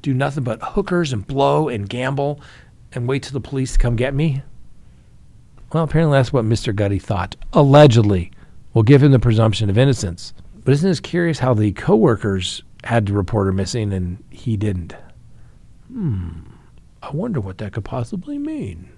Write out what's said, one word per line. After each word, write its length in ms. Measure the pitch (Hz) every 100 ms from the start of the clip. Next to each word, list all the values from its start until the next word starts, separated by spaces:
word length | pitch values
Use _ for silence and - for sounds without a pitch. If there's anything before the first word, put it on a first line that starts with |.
do 100 | -
nothing 300 | 127 139 147
but 180 | 120 107
hookers 500 | - - 196 175 160
and 140 | 120 95
blow 440 | 139 139 147 151
and 200 | 120 101
gamble 500 | 120 131 139 143 147 - - - - -
and 140 | 127 120
wait 160 | 139
till 100 | -
the 80 | 135
police 360 | - 135 131 -
come 180 | 120 117
get 180 | 127
me." 300 | 139 160 135 - - - - - - - - - - - - -
Well, 100 | 160
apparently 340 | 160 156 165 139
that's 160 | 123
what 120 | 135 110
Mister 280 | 113 -
Guddy 260 | 101 101 98
thought. 380 | - 98 92 - -
Allegedly. 800 | - 143 143 151 113 104 95 85 - - - -
We'll 100 | 113
give 180 | 107 143
him 120 | 143
the 60 | 131
presumption 500 | 120 110 110 98 104
of 80 | 101
innocence. 560 | 135 127 98 85 - - - - -
But 80 |
isn't 160 | 143 190
it 120 | 156
curious 380 | - 175 170 151
how 140 | 127
the 180 | 110 107
coworkers 920 | 95 - 214 185 110 110 95 87 - - -
had 240 | - 117 101
to 60 |
report 340 | 101 92 113 95
her 60 |
missing 400 | 95 92 - 104
and 280 | 95 90 92 -
he 280 | - - 107
didn't? 380 | 107 90 82 - - - - - - - - - -
Hmm. 380 | 262 175 98 87 78 - - - - - -
I 80 | -
wonder 280 | 147 240 170
what 180 | 95 92
that 120 | 104
could 140 | 110 98
possibly 520 | 127 117 190 185 285
mean. 520 | 294 311 190 82 90